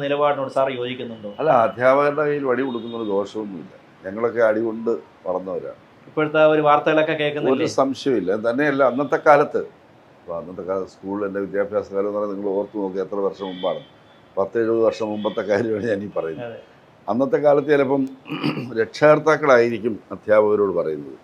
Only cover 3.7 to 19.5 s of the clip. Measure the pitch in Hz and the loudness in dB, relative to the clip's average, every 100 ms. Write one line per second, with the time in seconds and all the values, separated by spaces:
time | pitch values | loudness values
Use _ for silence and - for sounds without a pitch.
3.7 | - - - 95 101 117 110 110 110 113 | -20 -20 -16 -12 -4 -2 2 2 2 -2
4.7 | 110 113 113 - _ 92 90 92 85 69 | -4 -4 -4 -6 _ -6 -6 -6 -8 -10
5.7 | - - - - - 151 156 156 156 147 | -16 -20 -20 -10 -4 0 4 6 6 4
6.7 | 147 - 156 156 156 147 147 131 131 156 | 4 4 2 2 0 -2 0 0 0 0
7.7 | - 135 131 143 123 90 107 113 123 151 | 0 0 0 0 0 0 -2 -2 0 0
8.7 | 135 131 120 143 160 160 147 147 110 - | 2 2 2 -2 0 4 4 4 -2 -6
9.7 | - _ - _ - - 85 82 92 87 | -12 _ -20 _ -20 -10 -10 -10 -12 -6
10.7 | 98 90 - 95 101 101 98 98 95 98 | -4 -6 -10 -8 -6 -4 -4 -4 -2 -2
11.7 | 104 95 98 101 104 104 98 101 98 104 | -2 -4 -4 -2 -2 -4 -4 -4 -2 -4
12.7 | 104 98 92 92 101 98 95 98 90 92 | -6 -6 -4 -4 -2 -2 -4 -10 -4 -4
13.7 | 76 - - - - _ - 95 117 113 | -4 -8 -20 -20 -20 _ -4 -2 0 0
14.7 | 113 110 - 110 107 104 107 98 101 113 | 2 2 0 -6 -4 -4 -4 -2 0 0
15.7 | 107 117 98 101 - 82 101 120 110 - | -2 -2 -4 -4 -6 -6 -8 -12 -14 -20
16.7 | - _ _ - 160 139 156 147 143 139 | -20 _ _ -6 -2 0 2 4 2 4
17.7 | 143 131 135 131 - - - 151 151 120 | 2 2 0 -2 -6 -12 -4 -4 -4 -6
18.7 | 113 110 - 151 151 156 151 147 | -2 -4 4 6 6 4 2 6